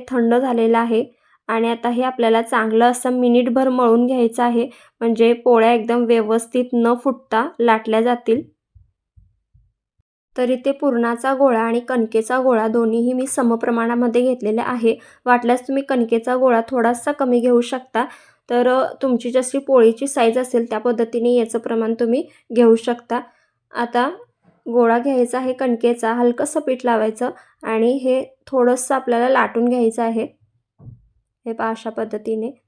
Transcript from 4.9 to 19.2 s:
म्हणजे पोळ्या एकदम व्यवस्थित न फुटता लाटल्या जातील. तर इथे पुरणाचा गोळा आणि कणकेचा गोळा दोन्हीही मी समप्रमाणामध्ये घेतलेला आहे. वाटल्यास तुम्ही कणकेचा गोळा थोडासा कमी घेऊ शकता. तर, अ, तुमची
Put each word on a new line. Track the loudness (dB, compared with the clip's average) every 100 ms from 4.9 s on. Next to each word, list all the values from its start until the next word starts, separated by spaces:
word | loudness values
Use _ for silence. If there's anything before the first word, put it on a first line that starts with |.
| -4
म्हणजे | -2 2 2
पोळ्या | 2 4 4 4
एकदम | 2 0 0
व्यवस्थित | 2 0 2 -2 -2 -4 0
न | 0 2
फुटता | 0 -2 -4 _ -2 -2 0
लाटल्या | 2 2 2 0
जातील. | 2 0 0 -2 -4 _ _ _ _ _ _ _ _ _ _ _ _ _ _ _ _ _ _ -4
तर | -2
इथे | 0 -2
पुरणाचा | 0 0 0 0 -2 -2
गोळा | 2 2 2
आणि | 0 -2
कणकेचा | -2 -2 0 -2 -2 0
गोळा | 2 2 0
दोन्हीही | 0 0 0 -2
मी | -2 -4
समप्रमाणामध्ये | -2 0 0 -2 -2 -2 0 0 0
घेतलेला | 0 -2 -2 -2
आहे. | -4 -2 0 -2 -8 _ 0
वाटल्यास | 2 2 -2 -2
तुम्ही | -4
कणकेचा | -2 -2 0 -2 -2 0
गोळा | 2 2 0
थोडासा | 0 0 -2 -4
कमी | -4 0 0
घेऊ | 2 2
शकता. | 0 -6 -6 -6 -6 -10 _ _ -4
तर, | 0 2
अ, | 0 -2 -4
तुमची | -2 -2